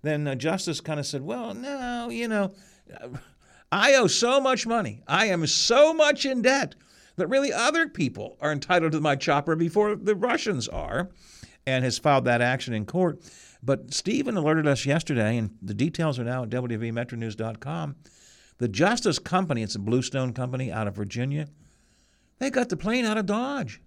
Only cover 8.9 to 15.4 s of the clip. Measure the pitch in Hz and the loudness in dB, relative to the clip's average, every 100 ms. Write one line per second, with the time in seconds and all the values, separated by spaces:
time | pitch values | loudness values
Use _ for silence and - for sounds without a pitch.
8.9 | 151 151 139 - 147 143 160 170 190 208 | 2 2 0 2 2 2 0 2 2 2
9.9 | 214 202 202 247 294 220 156 110 78 76 | 0 0 0 0 0 -2 -4 -4 -6 -4
10.9 | 131 185 - - - - _ - 131 127 | -4 -6 -10 -20 -20 -20 _ -2 0 0
11.9 | 113 151 135 123 120 120 131 127 110 104 | 0 4 4 4 2 2 0 -2 -4 -2
12.9 | 175 180 147 - - - _ 120 139 - | 0 0 -2 -14 -20 -20 _ -2 -2 -2
13.9 | - 180 262 269 208 151 160 151 139 139 | -6 -2 0 0 0 2 4 4 2 2
14.9 | 151 - 131 107 117 | 0 0 0 2 0